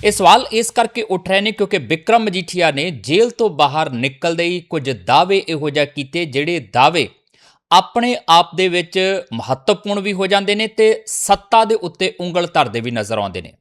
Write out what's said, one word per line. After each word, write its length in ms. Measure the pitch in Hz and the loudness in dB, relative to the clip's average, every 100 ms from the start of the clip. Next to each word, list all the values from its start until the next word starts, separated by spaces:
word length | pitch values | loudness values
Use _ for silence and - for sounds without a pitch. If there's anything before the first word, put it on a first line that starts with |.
ਇਹ 80 | 208 | 0
ਸਵਾਲ 340 | 208 180 220 247 | 4 6 6 4
ਇਸ 180 | 220 226 | -2 -2
ਕਰਕੇ 320 | - 233 - | -2 -2 -2
ਉੱਠ 260 | 220 185 180 | -4 -4 0
ਰਹੇ 120 | 190 | 0
ਨੇ 120 | 202 | 0
ਕਿਉਂਕਿ 260 | 214 196 196 | -2 -2 -2
ਵਿਕਰਮ 460 | 117 160 165 226 | -2 -4 2 2
ਮਜੀਠੀਆ 460 | 220 185 170 175 165 | 2 -4 -6 0 0
ਨੇ 200 | 139 170 | 0 -6
ਜੇਲ੍ਹ 400 | 139 107 165 233 | -8 -2 2 2
ਤੋਂ 200 | - 220 | 0 -4
ਬਾਹਰ 400 | 147 143 147 156 | 2 0 2 -4
ਨਿਕਲਦੇ 540 | 123 135 139 170 165 | -2 -4 -4 -4 -2
ਹੀ 160 | 170 175 | -2 -4
ਕੁਝ 300 | 170 165 135 | -6 -6 -6
ਦਾਅਵੇ 540 | 117 90 131 185 196 - | -8 2 2 4 0 -2
ਇਹੋ 220 | 160 151 | -6 -2
ਜਿਹਾ 140 | 143 | -2
ਕੀਤੇ, 400 | 143 147 135 170 | -2 -4 -8 -6
ਜਿਹੜੇ 360 | 170 131 151 175 | -4 -4 -4 -4
ਦਾਅਵੇ 480 | 107 123 139 170 107 _ _ _ _ _ _ | -4 2 2 2 -4 _ _ _ _ _ _
ਆਪਣੇ 440 | 175 - 240 240 240 - | 2 4 -2 -2 -4 4
ਆਪ 260 | 165 175 | 4 4
ਦੇ 140 | 151 185 | 0 0
ਵਿੱਚ 540 | 175 170 185 190 190 - | 0 -2 -2 0 -2 -6
ਮਹੱਤਵਪੂਰਨ 680 | 117 113 - - 196 202 202 | -12 -6 -4 0 -2 -2 -4
ਵੀ 120 | 196 | -4
ਹੋ 140 | 190 190 | -4 2
ਜਾਂਦੇ 280 | 202 196 | 2 2
ਨੇ 120 | 208 220 | -2 -2
ਤੇ 360 | 220 220 220 - | 2 2 2 -4
ਸੱਤਾ 580 | - - 196 _ 226 | -8 0 0 _ 2
ਦੇ 100 | 220 | 2
ਉੱਤੇ 400 | 220 175 - 185 - | 0 -4 -4 -6 -4
ਉਂਗਲ 260 | 180 175 175 | -4 -4 -2
ਧਰਦੇ 260 | 170 131 110 | 0 0 -2
ਵੀ 100 | 117 | -4
ਨਜ਼ਰ 280 | 117 101 110 | -6 -4 -4
ਆਉਂਦੇ 240 | 101 92 | -4 -8
ਨੇ। 100 | 78 _ | -14 _